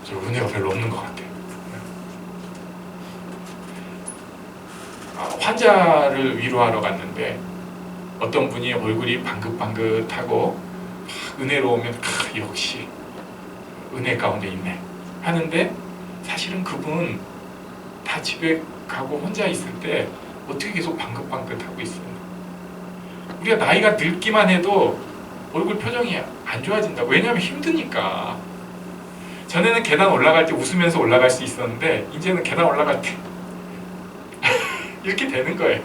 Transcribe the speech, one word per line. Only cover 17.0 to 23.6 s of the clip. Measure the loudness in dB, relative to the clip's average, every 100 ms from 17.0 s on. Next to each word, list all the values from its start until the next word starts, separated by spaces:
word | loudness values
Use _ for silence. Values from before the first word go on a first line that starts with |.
| -2 -4 -8 -14 -14 -14 -14 -14 -14 -12 -6
다 | -4
집에 | -4 -2 2 2 0 -12 -8
가고 | -6 -4 -4
혼자 | -4 0 0
있을 | 0 -4 -6
때 | -2 0 -2 -6 -14 -14 -8
어떻게 | -6 -4
계속 | -2 -2 -4
방긋방긋하고 | -4 -6 -6 -6 -6 -8 -8 -8
있어요? | -8 -8 -10 -10 -12 -12 -12 -12 -12 -12 -12 -12 -12 -12 -12 -6
우리가 | 2
나이가 | 4